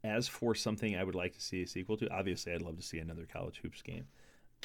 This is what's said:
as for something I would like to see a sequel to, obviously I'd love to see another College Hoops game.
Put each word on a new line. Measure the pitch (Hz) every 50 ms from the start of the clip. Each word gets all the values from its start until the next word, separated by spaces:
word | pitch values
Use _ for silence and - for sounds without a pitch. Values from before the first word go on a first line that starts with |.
as | - 113 107 117 127 -
for | - - - 120 110
something | - - 117 107 104 - 107 101
I | 87 95
would | 95 90
like | 92 87 92 -
to | -
see | - - - 92
a | 87 87
sequel | - 92 92 - 107 107
to, | 117 -
obviously | - 92 98 95 87 - - 87 87
I'd | 85
love | 85 85 80 87
to |
see | - - - 82
another | 80 82 80 82 82 -
College | - 90 90 85 - -
Hoops | - 80 - -
game. | - - 85 85 - 139 - - - - - - - - - -